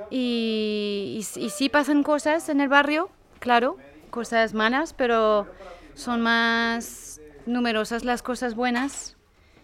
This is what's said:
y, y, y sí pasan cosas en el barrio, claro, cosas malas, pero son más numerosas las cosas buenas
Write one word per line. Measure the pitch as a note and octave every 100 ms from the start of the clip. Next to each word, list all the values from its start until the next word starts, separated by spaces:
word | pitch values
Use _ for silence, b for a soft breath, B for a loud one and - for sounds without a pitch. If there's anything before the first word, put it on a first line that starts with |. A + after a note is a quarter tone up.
| G#3+
y, | B3+ B3 A#3 A3+ A3 G#3+ G#3+ G#3 G3+ G3 G#3+
y, | G3 -
y | A#3
sí | - C4+
pasan | D4 C#4 D4
cosas | C#4 D4 D4+ E4 D#4+
en | C#4
el | C#4
barrio, | C#4 D4 D4+ F#4+ - _ -
claro, | A#3+ A#3+ B3+ F4+ - - -
cosas | A#3+ A3+ A#3 A3
malas, | G#3+ A3 C4 D#4+
pero | - B3 A3+ G#3+ G#3 G3 B B B B
son | - B3 A#3
más | A3+ A#3 A#3 A#3 A#3 A#3 A3+ - - - - - A#3
numerosas | B3 A#3+ A3 G#3+ A#3
las | B3 A#3+
cosas | - A#3+ B3 A3
buenas | B3 A#3+ C#4 - - - _ b b b